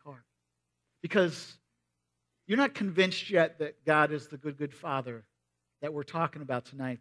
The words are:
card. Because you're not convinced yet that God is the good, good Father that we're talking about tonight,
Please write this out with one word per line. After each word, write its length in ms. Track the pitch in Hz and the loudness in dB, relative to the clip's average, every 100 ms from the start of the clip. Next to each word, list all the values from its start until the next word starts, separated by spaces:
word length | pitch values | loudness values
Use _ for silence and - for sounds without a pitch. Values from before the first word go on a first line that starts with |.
card. 200 | 147 127 _ _ _ _ _ _ _ _ | -20 -20 _ _ _ _ _ _ _ _
Because 560 | 175 208 175 - - - _ _ _ _ _ _ _ _ - | 0 2 2 0 -14 -20 _ _ _ _ _ _ _ _ -2
you're 100 | 233 | 2
not 160 | 277 | 2
convinced 560 | - 202 170 190 - - | 0 -2 2 2 2 0
yet 300 | 180 160 - | 4 4 0
that 260 | 151 - 156 | -8 -4 2
God 260 | 151 147 | 4 4
is 160 | 151 - | 0 -8
the 80 | 139 | -10
good, 220 | 151 139 | -10 -6
good 160 | 143 | -8
Father 500 | - 165 135 131 113 104 _ _ _ _ - | -8 -6 -4 -4 -12 -18 _ _ _ _ -10
that 140 | 147 | -8
we're 100 | 147 | -6
talking 380 | - 165 165 147 | -6 -4 -4 -4
about 240 | 135 123 - | -6 -6 -6
tonight, 340 | 139 131 123 | -10 -8 -8